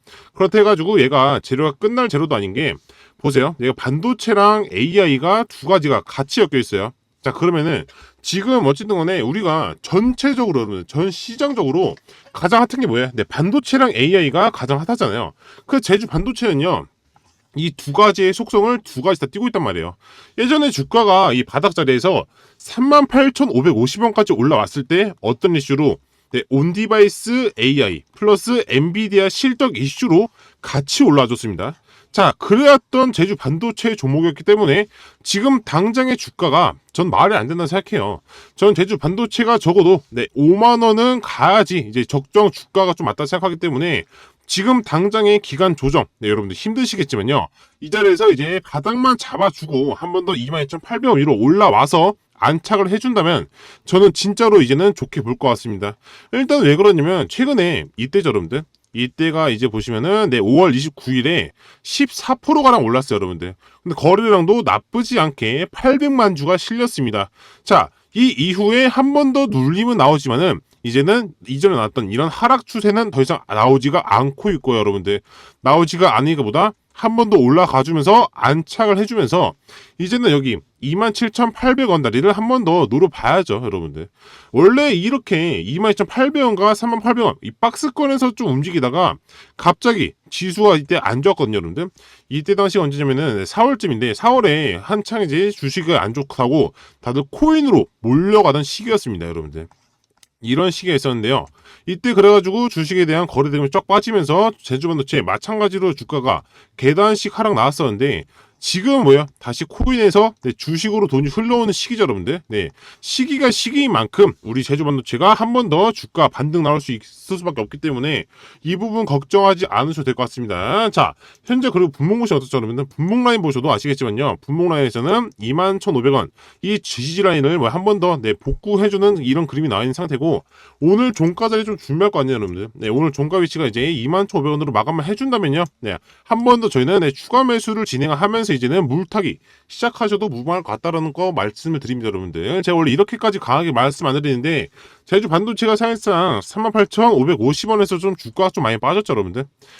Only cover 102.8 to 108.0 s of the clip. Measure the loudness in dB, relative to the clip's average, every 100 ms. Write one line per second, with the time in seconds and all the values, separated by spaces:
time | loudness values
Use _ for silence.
102.8 | -2 0 0 0 -2 -2 -2 -2 -2 -2
103.8 | 2 0 2 -2 2 2 2 -2 -6 -6
104.8 | -2 -4 -2 -2 -2 -4 -4 -4 -2 -2
105.8 | -4 -4 -8 -6 -2 -4 -6 _ _ -2
106.8 | 0 2 2 2 -4 -4 -2 2 0 0
107.8 | -4 -2